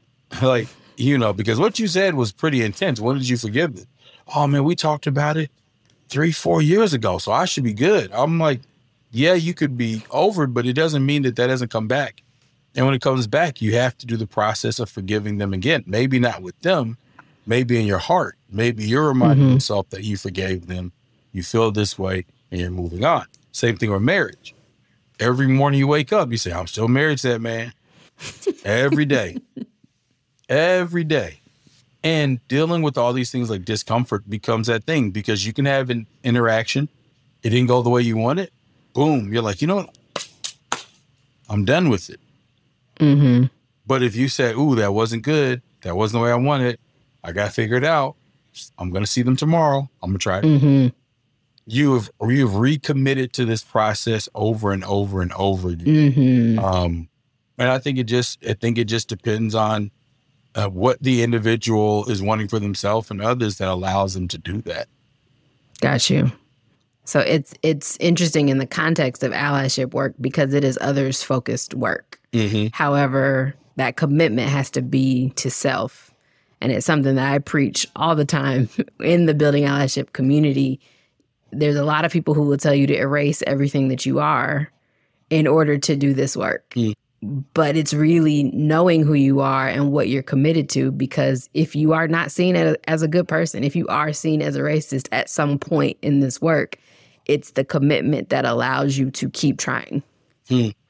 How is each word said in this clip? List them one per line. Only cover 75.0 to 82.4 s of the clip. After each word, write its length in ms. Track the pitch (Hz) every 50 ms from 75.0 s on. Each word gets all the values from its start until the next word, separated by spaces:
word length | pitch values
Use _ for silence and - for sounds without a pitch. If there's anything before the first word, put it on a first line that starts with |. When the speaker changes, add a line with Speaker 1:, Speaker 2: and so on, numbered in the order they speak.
| 131 131 131 123 127 135 -
Speaker 2:
to 140 | - - 131
self. 640 | - - - 139 127 - 104 - - - - - _ _ _ _ _ _ _ _ _ -
And 100 | - 127
it's 120 | 123 107 -
something 300 | - 160 147 135 135 135
that 180 | 131 131 139
I 60 | 139 147
preach 480 | 143 - - 151 139 110 - - - - -
all 180 | - 143 165 165
the 120 | 151 147
time 420 | 143 - 143 139 139 135 131 127 113 - - -
<laughs> 160 | - _ -
in 240 | - 151 175 175 170
the 100 | 160 151
Building 300 | 147 151 147 143 143 143
Allyship 480 | 139 139 143 139 131 - 143 135 -
community. 640 | - - 131 131 143 151 151 147 135 135 139 131 131 - _ _ _ _ _ _ _ _ _ _ _ _ _ - -
There's 200 | 143 151 147 147
a 80 | 147 143
lot 200 | 151 151 151 160
of 60 | 160
people 240 | - 170 156 160 151
who 80 | 151